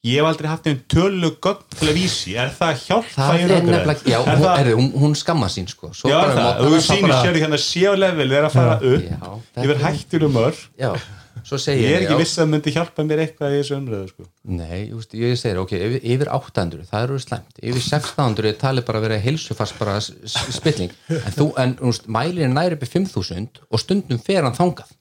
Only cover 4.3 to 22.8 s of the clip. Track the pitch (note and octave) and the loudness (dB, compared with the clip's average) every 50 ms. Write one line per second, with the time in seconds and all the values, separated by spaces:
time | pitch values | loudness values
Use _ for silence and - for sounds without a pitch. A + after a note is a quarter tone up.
4.3 | B2 C3 D#3+ F#3 F3+ D#3+ C3+ B2 A2 A2+ B2+ C3+ - C#3 C#3+ D3+ D3+ - - - | 4 4 4 4 4 4 4 4 4 4 2 2 4 2 4 4 2 0 0 0
5.3 | E3 D#3 A2 F#2 - G2 F2+ - - _ - D#2 - - - B2+ C#3+ D#3+ E3 D3 | 0 0 0 0 -2 -6 -8 -8 -10 _ -14 -16 -14 -4 0 2 4 4 4 4
6.3 | C3 A#2+ A2+ A#2+ A#2+ - A#2+ D3 D#3+ D#3+ D#3 - G3 G3+ G3 E3 - B2+ B2 F3+ | 2 2 2 2 2 2 4 4 4 4 4 4 2 4 4 4 4 4 4 4
7.3 | E3+ D#3+ D#3 D#3 D3+ C#3+ - - - E3+ F#3 G3+ G3+ F#3+ F#3+ F#3 F3 D#3 C3+ B2+ | 2 2 2 0 0 -2 -2 -2 0 2 4 4 4 4 2 2 2 0 0 2
8.3 | C3+ C#3+ D3+ D3+ C#3 C3 B2 A#2 A2 G#2+ G#2 B2+ B2+ - - F2 E2 - F2 F2+ | 2 2 2 4 4 4 4 4 4 2 4 4 4 2 2 -2 -8 -8 -8 -12
9.3 | G2+ A2 - _ _ B2 B2+ C#3 D3 C3+ D3 E3 D3+ D3 - - - E3 D#3 D3 | -14 -14 -16 _ _ -4 0 0 0 2 0 -2 -2 -4 -6 -4 -2 0 2 2
10.3 | C3+ A#2 A2+ C3+ E3 - - - _ - C3+ A#2 F#2 - - - - - - _ | 2 4 2 2 0 -4 -16 -20 _ -6 -4 -4 -4 -4 -8 -12 -20 -20 -20 _
11.3 | _ A2+ - - C#3 C3+ - - C#3 C3 A2 C3 D3+ F#3 F#3 - - - E3+ E3 | _ -20 -10 -8 -8 -4 -2 0 0 2 2 2 2 2 2 2 2 2 2 0
12.3 | - - D#3+ D3+ D#3 D3+ D3 D#3 C#3 D#3+ E3+ - _ - D3+ D3+ D3+ D#3 D#3+ D3+ | 2 0 2 2 2 0 0 0 -2 -2 -4 -4 _ -4 -2 0 0 0 -2 -4
13.3 | - _ D3+ C#3+ C#3 C#3+ C#3+ C3+ C#3+ C#3 C#3 B2 A2 G2 F#2+ F#2 _ - F#2 F2 | -4 _ -4 -2 0 -2 -2 -2 -4 -6 -6 -6 -6 -6 -8 -10 _ -20 -20 -20
14.3 | _ _ _ - F#2 E2+ E2 D#2+ F2 F#2 G#2 - - A2+ A2 _ - A2 A#2 A#2+ | _ _ _ -6 -4 -4 -4 -6 -8 -8 -8 -8 -10 -12 -14 _ -6 -4 -2 0
15.3 | B2 A#2+ - A#2+ F#2+ F2+ F#2+ - G#2 F2 F#2 A2 B2 C3+ - A2+ B2 C3 D3 - | -2 0 -2 -2 -2 -2 -4 -4 -4 -4 -2 -2 -4 -4 -2 -2 0 0 0 -2
16.3 | - C3 - - _ A#2+ F#2+ E2+ D#2 C#2+ F2 - - G#2 A#2+ B2+ C#3 C3+ - - | -2 -6 -6 -4 _ -2 -2 -2 -6 -10 -12 -6 -4 -4 -4 -4 -4 -8 -8 -8
17.3 | B2 A2+ - _ _ - - - B2 B2+ B2 - - D3+ D3 - - - C#3+ A#2+ | -10 -12 -12 _ _ -10 -8 -4 -4 -4 -2 0 -2 -2 -2 -4 -2 0 0 0
18.3 | G#2+ G#2 G#2+ G#2+ G#2 - - C3+ C3+ C3 A#2+ - A2 A2 A2 A2 A2 G#2+ G2+ B2 | 0 0 -2 -2 -2 0 -2 -2 -2 -2 -2 -2 -4 -2 -2 -2 -2 0 0 -2
19.3 | D3+ D#3+ - - - - A2 - - - A2 G#2 G2 G#2 G#2 - F#2+ - - A2 | -2 -2 -6 -8 -6 -6 -6 -6 -4 -6 -4 -2 -2 -4 -4 -6 -12 -16 -14 -8
20.3 | - - - - B2 - - D#3+ D3 A#2+ F2+ F2+ - _ _ - D#3+ D3+ A2+ G#2+ | -6 -6 -6 -6 -8 -2 -2 -2 0 0 -4 -6 -8 _ _ -6 -6 -4 -4 -6
21.3 | F#2+ C#3+ D3 D3+ - - B2+ B2+ B2 - C3+ B2 A2+ - - A2 A2 A2 C3+ E3+ | 0 0 0 0 2 0 0 0 -2 -2 -2 -2 -2 -2 -6 -4 -4 -2 -2 -2
22.3 | F3+ F3 D3+ B2+ B2+ C#3+ E3+ F3+ E3 C#3+ | -2 0 0 0 2 2 0 0 -2 -4